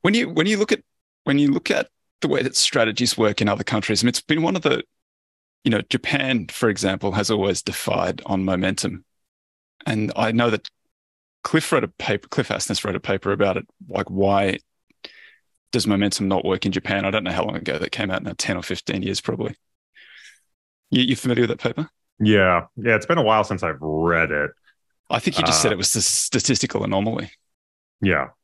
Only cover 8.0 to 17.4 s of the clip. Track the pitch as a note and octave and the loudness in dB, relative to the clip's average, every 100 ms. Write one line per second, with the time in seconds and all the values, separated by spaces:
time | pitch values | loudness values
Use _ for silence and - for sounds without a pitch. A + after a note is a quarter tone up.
8 | F2 - - F#2+ F#2+ F#2 F#2+ G2 G#2 F2+ | -2 -4 -4 -2 0 0 0 -2 -6 -8
9 | _ _ _ _ _ _ _ _ - A2 | _ _ _ _ _ _ _ _ -4 -2
10 | G#2+ - A2 A2+ A#2+ G#2+ - _ _ _ | -2 0 0 2 2 0 -4 _ _ _
11 | _ _ _ _ - E3 - D3 A2 - | _ _ _ _ 0 0 2 0 0 -6
12 | - G2+ - - A#2 G2 - G2+ G2+ F#2 | -4 -4 -2 -4 -2 -4 -2 -2 -2 -4
13 | - G2 G2+ G2 G2+ F#2+ - _ - G2 | -2 -2 -2 0 2 0 -6 _ -6 -4
14 | F#2+ F#2 G2 G2 G2 - _ _ _ _ | -4 0 4 4 2 -2 _ _ _ _
15 | - - - _ _ _ _ A#2 G#2 G2+ | -20 -20 -20 _ _ _ _ -2 2 2
16 | G2+ - G2 F#2+ F#2 F#2 G2+ F#2 - G2 | 0 0 0 0 0 0 -2 -4 -2 -2
17 | G2 G#2 F2+ F2 | 0 -2 -2 -4